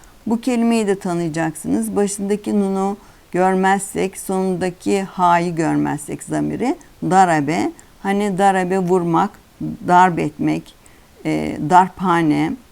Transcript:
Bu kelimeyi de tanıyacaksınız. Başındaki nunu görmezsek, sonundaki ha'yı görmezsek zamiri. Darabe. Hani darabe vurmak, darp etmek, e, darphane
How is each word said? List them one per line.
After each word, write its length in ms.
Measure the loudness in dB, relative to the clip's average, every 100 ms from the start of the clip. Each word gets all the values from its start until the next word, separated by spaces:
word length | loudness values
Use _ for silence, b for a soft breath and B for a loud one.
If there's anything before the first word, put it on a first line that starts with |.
| b b -4
Bu 140 | -2
kelimeyi 460 | 0 0 2 2 2
de 120 | 0
tanıyacaksınız. 960 | -2 -2 -2 -2 -4 -4 -4 -2 -2 -2
Başındaki 640 | -2 -2 -4 -4 -2 0
nunu 360 | 0 0 -2 -4 B B B
görmezsek, 840 | 0 2 2 2 2 -2 -4 -4 -4
sonundaki 840 | -6 -2 -2 -2 -4 -4 -2 -2
ha'yı 520 | -2 0 2 4 0
görmezsek 680 | -2 0 0 -2 -4 -8 -12
zamiri. 540 | -6 -4 -4 -2 -2 -4 B B
Darabe. 720 | 0 4 4 4 0 -2 -4 -6 B B
Hani 360 | -2 -2 0 2
darabe 400 | 2 2 0 0
vurmak, 520 | 2 0 2 0 0 -4 -20 -12 -10 -8 2
darp 300 | 4 4 2
etmek, 560 | -4 -2 -2 -2 -6 -20 b b b -10
e, 340 | -4 -2 -4 -4 2
darphane 800 | 4 4 0 0 2 2 2 0 -4 -12